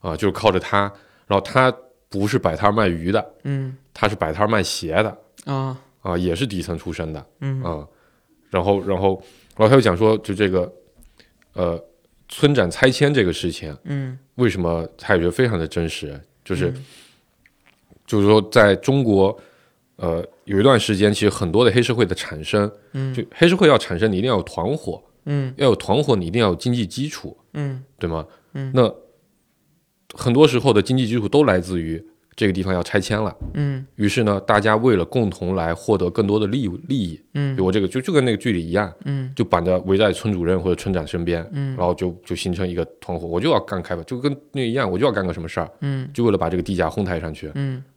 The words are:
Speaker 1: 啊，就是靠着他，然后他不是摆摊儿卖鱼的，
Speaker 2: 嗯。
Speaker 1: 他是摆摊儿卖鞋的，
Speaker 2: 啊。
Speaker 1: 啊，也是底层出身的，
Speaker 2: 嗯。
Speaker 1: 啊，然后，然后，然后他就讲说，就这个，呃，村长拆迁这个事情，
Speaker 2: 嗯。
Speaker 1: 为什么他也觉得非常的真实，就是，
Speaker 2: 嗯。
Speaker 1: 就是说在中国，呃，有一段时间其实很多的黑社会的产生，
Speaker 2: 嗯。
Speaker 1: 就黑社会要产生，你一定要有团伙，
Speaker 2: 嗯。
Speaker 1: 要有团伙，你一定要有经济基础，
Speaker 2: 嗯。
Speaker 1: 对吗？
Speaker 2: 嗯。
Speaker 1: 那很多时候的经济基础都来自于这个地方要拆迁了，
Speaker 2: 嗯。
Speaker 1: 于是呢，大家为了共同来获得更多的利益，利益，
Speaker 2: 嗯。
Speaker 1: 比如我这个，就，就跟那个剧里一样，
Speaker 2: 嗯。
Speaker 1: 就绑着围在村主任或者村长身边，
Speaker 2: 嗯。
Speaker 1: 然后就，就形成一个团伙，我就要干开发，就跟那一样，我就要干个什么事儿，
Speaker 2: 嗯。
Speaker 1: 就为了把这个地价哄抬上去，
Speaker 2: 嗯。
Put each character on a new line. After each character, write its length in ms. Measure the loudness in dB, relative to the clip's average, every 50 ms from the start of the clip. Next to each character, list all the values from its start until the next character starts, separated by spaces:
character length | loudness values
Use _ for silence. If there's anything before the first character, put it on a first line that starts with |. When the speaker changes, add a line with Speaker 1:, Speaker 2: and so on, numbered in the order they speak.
Speaker 1:
啊， 160 | -4 -6 -4
就 100 | 0 0
是 60 | -2 -2
靠 180 | 4 2 4
着 80 | 4 4
他， 320 | -2 0 0 0 0 0 -4 -12 _ _ _ _ _
然 120 | _ -2 -2
后 20 |
他 300 | -2 0 0 2 2 2 0 -2 -12 _ _ _ _ _
不 180 | -6 -4 -4
是 120 | 0 -2 0
摆 180 | 0 0 -2
摊 140 | 2 2 2
儿 20 | 2
卖 160 | 4 2 2
鱼 240 | 0 -2 -4 -2 -2
的， 220 | -2 -2 -4 -14 _ _
Speaker 2:
嗯。 320 | -6 -6 -6 -6 -8 -12 -14 _ _ _
Speaker 1:
他 160 | -2 -2 -2
是 80 | 0
摆 160 | 0 -4 -4 0
摊 140 | 0 0
儿 20 | 2
卖 140 | 2 0 0
鞋 320 | -2 -4 -8 -6 -2 0 0 0
的， 160 | 0 -2 -10 -20 _ _ -18 -10
Speaker 2:
啊。 340 | -8 -6 -6 -6 -6 -8 -10 -16 _ _ _
Speaker 1:
啊， 160 | _ -4 -2
也 180 | -2 0 -2 -2
是 120 | -2 -2
底 160 | -4 -4 -6 -6
层 160 | -6 -8 -8
出 120 | -6 -8
身 220 | -8 -8 -8 -8 -8
的， 140 | -12 -14 _ _ _
Speaker 2:
嗯。 220 | -8 -6 -6 -6 -6
Speaker 1:
啊， 240 | -6 -8 -8 -10 -14 _ _ _ _ _ _ _ _ _ _ _ _
然 160 | -4 0 2
后， 160 | 2 2 2 0
然 120 | -2 -4 0
后， 240 | 0 0 0 -2 -8 -18 -20 _ _ _ _
然 20 | 2
后 100 | 4 6
他 60 | 6
就 60 | 6 6
讲 120 | 4 2
说， 220 | 4 4 2 2 2
就 140 | -2 -6 -2
这 160 | 0 0 2
个， 240 | 2 0 -2 -2 -8 -18 _ _ _ _ -20 -20 _ _ -20 _ _ _ _ _ _
呃， 260 | -4 -2 -2 -2 -4 -8 -16 _ _ _ _ _ _ _ _
村 240 | -6 2 2 4 4
长 160 | 4 2 0
拆 200 | 2 2 2 2
迁 220 | 4 4 0 2 4
这 100 | 2 2
个 80 | 2
事 220 | 0 -2 -2 -4 -6
情， 240 | -6 -10 -12 -14 -14 _
Speaker 2:
嗯。 340 | -8 -6 -6 -6 -8 -10 -14 _ _ _
Speaker 1:
为 120 | 0 0 0
什 100 | 2 0
么 300 | 0 0 0 -2 -4 -8 -12
他 180 | -16 -2 2 2
也 60 | 2
觉 60 | 2
得 40 | 0
非 160 | 0 0 0
常 120 | 0 0 -2
的 100 | -4 -4
真 180 | -4 -4 -4
实， 320 | -4 -6 -8 -12 -12 -14 -14 -18 _ _ _ _
就 140 | -8 -4
是， 140 | -2 -2 -4
Speaker 2:
嗯。 140 | -4 -6 -12 -20 -20 -20 -20 _ _ _ _ _ _ _ _ _ _ _ _ _ _ _ _ _ -20 _ _
Speaker 1:
就 160 | _ 0 2 4
是 40 |
说 140 | 4 4 4 2 2
在 240 | 2 4 4 6 4
中 280 | 2 2 0 0 2 2
国， 340 | 4 4 4 4 2 0 -4 -14 _ _ _ _ _ _ _ _ _ _
呃， 300 | -8 -4 -4 -4 -4 -6 -8 _ _ _
有 140 | -2 0 4
一 40 | 6
段 180 | 6 6 6
时 160 | 4 2 2
间 160 | 4 4 4 4
其 80 | 4
实 80 | 2 0
很 240 | 0 0 -4 0 2
多 100 | 4 4
的 80 | 4
黑 120 | 4 4 2
社 120 | 2 2
会 120 | 0 0
的 80 | 0 0
产 280 | -6 -6 -10 -10 -12 -8
生， 300 | -2 0 0 0 0 -4 -10 _ _ -8
Speaker 2:
嗯。 200 | -6 -6 -4 -4
Speaker 1:
就 100 | -6 -8 -10 0
黑 120 | 4 4
社 80 | 4 4
会 140 | 6 6 6
要 80 | 6
产 220 | 4 2 0 -4 0
生， 120 | 0 2
你 60 | 2
一 60 | 2 0
定 60 | 2
要 100 | 0 0
有 40 | 0
团 300 | -4 -6 -6 -4 -4 -4
伙， 280 | -6 -6 -10 -10 -10 _ _ _ _ _
Speaker 2:
嗯。 260 | -4 -4 -2 -2 -4 -4 0
Speaker 1:
要 100 | 2 2
有 80 | 2
团 260 | 2 2 0 0 0 2
伙， 140 | 2 2
你 100 | 0 0
一 40 | -2
定 100 | 0 2
要 80 | 2 2
有 60 | 2
经 180 | 0 -2 -2 -2
济 140 | -2 -2
基 220 | -4 -4 -6 -8 -8
础， 280 | -8 -12 -14 -16 -18 _ _ _ _
Speaker 2:
嗯。 320 | -8 -8 -8 -8 -10 -14 _ _ _
Speaker 1:
对 100 | -6 -4
吗？ 180 | -4 -6 -8 -10 _ _ _ _ _
Speaker 2:
嗯。 180 | -10 -8 -2 2
Speaker 1:
那 160 | 2 2 2 0 -6 -20 _ _ _ _ _ _ _ _ _ _ _ _ _ _ _ _ _ _ _ _ _ -14
很 180 | -4 -2 0 6
多 160 | 6 6 6
时 100 | 6 2
候 140 | 2 4 4
的 80 | 4
经 160 | 2 2 0
济 100 | 0 0
基 120 | 0 -2 -2
础 100 | -2 2
都 160 | 2 4 4
来 160 | 4 4 2
自 180 | 0 -2 -4 -4
于 240 | -4 -4 -6 -8 -10 -14 _ _ _ _ _
这 120 | 0 0 0
个 40 | 0
地 120 | 0 -2
方 100 | -2 -2
要 80 | -2 -4
拆 160 | 0 0 0
迁 220 | 0 0 -2 -2
了， 120 | -2 -4 -6 -10 -12 -10 -6
Speaker 2:
嗯。 320 | -4 -4 -4 -4 -6 -10 -14 _
Speaker 1:
于 140 | -2 -2 0
是 160 | 0 2 2
呢， 160 | 2 0 0
大 180 | 2 2 2 4
家 160 | 6 4 2
为 220 | 4 4 4 4
了 80 | 4 2
共 260 | 0 0 0 0 0
同 240 | -2 -4 -4 -4 -2
来 180 | -2 -2 -2 -4
获 240 | -4 0 0 2
得 140 | 2 2 0
更 160 | 0 0 0
多 140 | 2 2 0
的 80 | 0 0
利 140 | -2 -2 -2
益， 60 | -4 -6 -8 -6 -4
利 100 | -2 -2
益， 220 | -2 -4 -6 -10 _ _ _
Speaker 2:
嗯。 200 | -4 -4 -2 0
Speaker 1:
比 60 | 0
如 60 | 0
我 40 | 2
这 100 | 2 2
个， 60 | 0
就， 140 | 0 -2 -4
就 120 | -4 0 2
跟 120 | 2 2
那 80 | 2 0
个 40 |
剧 140 | 0 0 -2
里 160 | -2 -2 -2
一 60 | -2 -2
样， 200 | -2 -2 -2 -6 _ -8
Speaker 2:
嗯。 280 | -6 -6 -6 -6 -8 -4
Speaker 1:
就 80 | -4 0
绑 200 | 0 2 0 2
着 140 | 2 0 0
围 160 | 2 0 2
在 140 | 4 4 2 2
村 200 | 0 -2 -2 -2
主 120 | 0 0
任 160 | 0 0 0
或 80 | 2 0
者 60 | -2
村 180 | -2 -2 -2 -2
长 140 | -2 -4
身 180 | -4 -6 -6 -2
边， 240 | -2 -2 -4 -4 -6 -8
Speaker 2:
嗯。 240 | -6 -6 -6 -4
Speaker 1:
然 100 | -2 0
后 80 | 0 0
就， 160 | 0 -2 -4 -4 -8 _
就 100 | -10 -8
形 180 | -6 -4 -4 -4
成 140 | -4 -4
一 80 | -4 -2
个 100 | -4 -4 -6 -8 _
团 160 | -12 -8 -8
伙， 100 | -8 -6
我 140 | -4 -4 -2
就 100 | 0 2 0
要 80 | 0
干 200 | 0 -2 -6 -8
开 140 | -6 -6 -8
发， 80 | -8 -8
就 160 | -8 -10 -4
跟 180 | -4 -4 -4 -4 _ _
那 120 | _ -6 -4
一 100 | -2 -2
样， 180 | -2 -2 -2
我 80 | 0 0
就 80 | 0
要 60 | 0 0
干 120 | 0 -2
个 80 | -4 -4
什 80 | -6
么 60 | -8
事 140 | -6 -4 -6
儿， 100 | -6 -6 -8 _
Speaker 2:
嗯。 300 | -6 -6 -6 -6 -8 -8 -4
Speaker 1:
就 120 | 0 2
为 80 | 2 2
了 60 | 2
把 120 | 0 -2
这 60 | -2
个 60 | -2 -2
地 120 | -2 -2
价 160 | -2 -2 -2
哄 140 | -2 -4 -4
抬 160 | -2 -4 -4
上 120 | -6 -8 -10
去， 200 | -10 -12 -12 -8
Speaker 2:
嗯。 300 | -6 -6 -6 -6 -10 -12 _ _